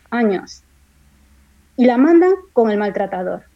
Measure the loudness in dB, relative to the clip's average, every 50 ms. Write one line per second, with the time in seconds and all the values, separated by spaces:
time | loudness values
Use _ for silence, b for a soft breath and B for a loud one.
0 | _ _ -6 -2 -2 -2 -2 -4 -8 -12 -20 -20 _ _ _ _ _ _ _ _
1 | _ _ _ _ _ _ _ _ _ _ _ _ _ _ _ 0 0 2 2 2
2 | 2 4 4 4 4 2 0 -2 -4 -4 _ 0 0 0 0 -2 -4 -4 -4 -6
3 | -6 -6 -6 -8 -8 -8 -8 -10 -14 _ _